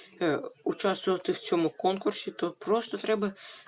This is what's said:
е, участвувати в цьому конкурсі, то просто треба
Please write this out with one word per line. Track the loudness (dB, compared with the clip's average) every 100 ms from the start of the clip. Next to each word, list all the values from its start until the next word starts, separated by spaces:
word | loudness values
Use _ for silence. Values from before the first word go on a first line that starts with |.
| -16 -2
е, | 0 0 -2 -6
участвувати | -4 0 2 2 2 0 0
в | -2
цьому | 2 2 2
конкурсі, | 2 0 0 0 0 -2
то | -2 -4
просто | -4 0 0 0 -2
треба | 0 2 0 -2 -14 -18